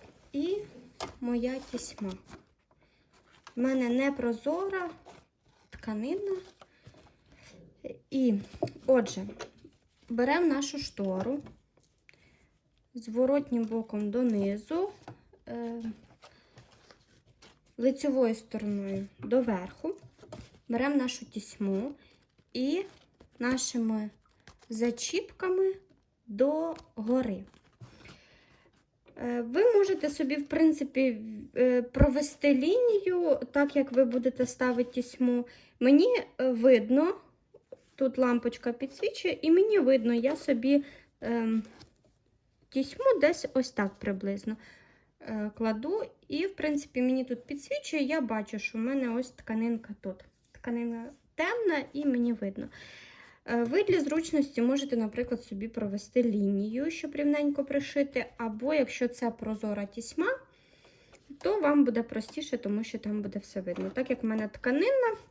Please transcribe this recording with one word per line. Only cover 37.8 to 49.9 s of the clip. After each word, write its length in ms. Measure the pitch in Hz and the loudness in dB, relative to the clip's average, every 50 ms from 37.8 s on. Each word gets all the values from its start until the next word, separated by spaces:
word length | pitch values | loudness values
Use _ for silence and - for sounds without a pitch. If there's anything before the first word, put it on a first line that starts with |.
| _ _ _ | _ _ _
тут 220 | - 269 254 254 | -2 0 0 2
лампочка 560 | 254 254 247 240 233 240 240 233 - - 247 233 | 2 2 4 2 2 0 -2 -4 -4 -6 -6 -4
підсвічує, 640 | - 277 269 - - 403 - - - - 349 294 - | -4 -6 -10 -8 -4 -4 -4 -4 -2 -4 -4 -4 0
і 100 | - 320 | 4 6
мені 280 | 330 370 415 440 415 381 | 6 6 6 6 6 4
видно, 340 | 254 262 269 247 220 240 240 | 6 6 6 6 4 2 2
я 220 | 233 233 277 311 | 2 2 0 0
собі, 480 | - - - 262 226 240 269 285 285 285 - - - - _ _ - | 0 0 0 0 2 4 4 4 4 4 0 -12 -20 -20 _ _ -10
ем, 420 | - 226 233 233 226 226 226 220 214 - - - - - _ _ _ _ _ _ _ _ _ _ _ _ _ _ _ _ | -6 -4 -2 0 0 0 0 -2 -2 -4 -14 -20 -20 -20 _ _ _ _ _ _ _ _ _ _ _ _ _ _ _ _
тісьму 360 | - 269 269 - - - 539 539 - 330 | -2 -2 -2 -2 -2 0 4 4 4 6
десь 240 | 285 311 349 - - - - | 6 4 4 2 -4 -2 0
ось 180 | 262 254 - | 0 0 0
так 280 | - - 202 190 - - | 0 -2 -2 -2 -2 -4
приблизно, 580 | - 208 196 190 202 196 196 202 - 220 220 - - - - - - _ _ _ _ _ _ - | -4 -4 -4 -2 -4 -4 -4 -4 -6 -8 -8 -8 -10 -20 -20 -20 -20 _ _ _ _ _ _ -16
е, 300 | - - 220 214 208 214 - | -10 -8 -6 -4 -4 -6 -4
кладу. 460 | - 226 220 214 214 247 320 392 453 523 - - _ _ | -2 -2 -2 -2 -2 -4 -4 -4 -4 -4 -6 -12 _ _
І, 180 | - 277 311 370 | -8 -4 -4 -4
в 100 | 392 - | -4 -4
принципі, 460 | - - 302 294 285 - - - 247 | -4 -2 -2 -2 -2 -4 -4 -2 0
мені 220 | 247 254 262 262 254 | 0 2 2 0 0
тут 220 | 254 240 233 - | -4 -6 -8 -8
підсвічує, 580 | - 285 285 - - 554 - - - 320 302 277 | -12 -12 -10 -8 -6 -6 -6 -6 -4 -2 0 0
я 180 | 254 311 320 | 0 0 -2
бачу, 380 | 254 220 220 214 202 - 226 202 | -2 -2 -2 -4 -4 -6 -8 -8
що 180 | - - - | -8 -6 -6
в 40 | 220 | -4
мене 280 | 226 247 277 277 254 233 | -4 -2 -2 -2 -2 -2
ось 220 | 226 247 254 - | -2 -4 -4 -6
тканинка 640 | - - - - 220 220 226 233 233 226 - - | -10 -16 -8 -6 -2 -2 0 0 -2 -4 -6 -10